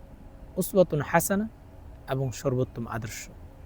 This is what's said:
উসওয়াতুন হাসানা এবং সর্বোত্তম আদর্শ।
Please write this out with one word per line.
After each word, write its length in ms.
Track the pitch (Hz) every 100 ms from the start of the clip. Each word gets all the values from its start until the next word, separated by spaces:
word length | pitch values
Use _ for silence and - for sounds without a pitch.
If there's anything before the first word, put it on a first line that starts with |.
| - - - - - -
উসওয়াতুন 440 | 180 196 175 156
হাসানা 480 | - 170 - 196 220 - - - - - -
এবং 220 | 135 135
সর্বোত্তম 560 | - 143 127 131 - 113
আদর্শ। 420 | 110 107 - - - - -